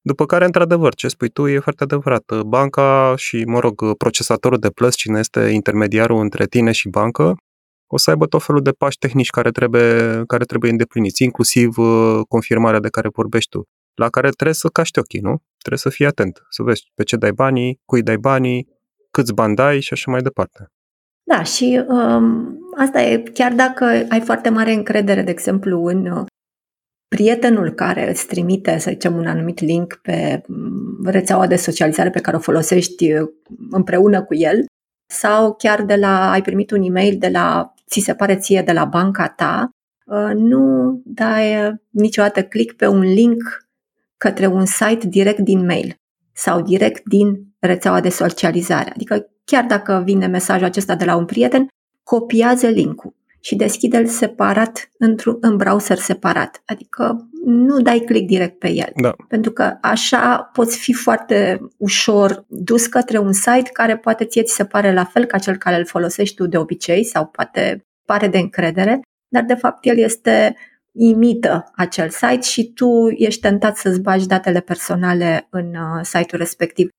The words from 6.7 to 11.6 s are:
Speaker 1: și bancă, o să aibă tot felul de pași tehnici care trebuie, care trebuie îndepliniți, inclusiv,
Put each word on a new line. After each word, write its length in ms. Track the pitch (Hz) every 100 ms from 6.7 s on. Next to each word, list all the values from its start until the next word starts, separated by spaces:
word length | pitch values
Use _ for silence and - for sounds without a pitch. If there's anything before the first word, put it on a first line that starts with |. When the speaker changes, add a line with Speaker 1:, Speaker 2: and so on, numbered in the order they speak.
Speaker 1:
și 160 | 110 -
bancă, 460 | 92 110 120 151 185 _ _ _ _ _
o 40 | -
să 120 | -
aibă 160 | 156 156
tot 160 | 156
felul 200 | - 147
de 80 | 139
pași 280 | - 139 135
tehnici 320 | 135 127 123
care 200 | - 117
trebuie, 720 | 117 123 120 120 117 113 113 117
care 180 | 120
trebuie 260 | 120 117 120
îndepliniți, 520 | 117 117 - 104 -
inclusiv, 540 | 131 - 120 -